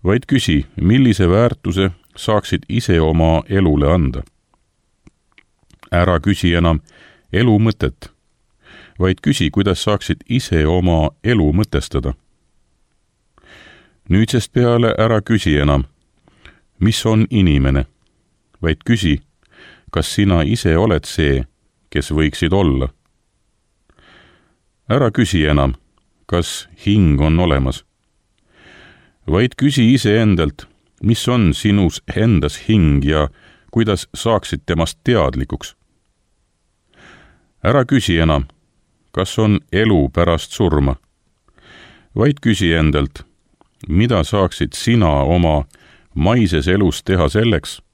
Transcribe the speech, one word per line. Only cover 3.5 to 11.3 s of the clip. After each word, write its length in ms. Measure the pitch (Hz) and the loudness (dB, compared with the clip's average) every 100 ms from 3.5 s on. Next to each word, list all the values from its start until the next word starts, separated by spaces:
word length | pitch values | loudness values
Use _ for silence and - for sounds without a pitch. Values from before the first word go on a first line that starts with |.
| 98 90 73 71 | 0 2 2 2
anda. 300 | 87 71 62 - _ _ _ _ _ _ _ - _ _ _ _ _ _ _ - | 2 0 -4 -12 _ _ _ _ _ _ _ -20 _ _ _ _ _ _ _ -6
Ära 260 | 87 90 85 | 0 0 0
küsi 300 | 98 98 90 85 | 0 0 0 2
enam 220 | 82 80 _ - - _ _ | 2 0 _ -20 -20 _ _
elu 220 | 95 120 104 | -2 2 2
mõtet, 520 | 110 107 78 - - _ _ _ _ _ _ - - - | 2 -2 -6 -6 -20 _ _ _ _ _ _ -20 -20 -4
vaid 240 | 92 92 | -2 -2
küsi, 280 | - 135 87 | -2 -2 -2
kuidas 340 | - 98 90 - | 0 0 -2 -2
saaksid 400 | 104 - - - | -4 -4 -8 -4
ise 380 | 123 - 82 76 | -6 -2 0 2
oma 440 | 90 90 82 78 _ | 2 2 0 0 _
elu 300 | 107 | -2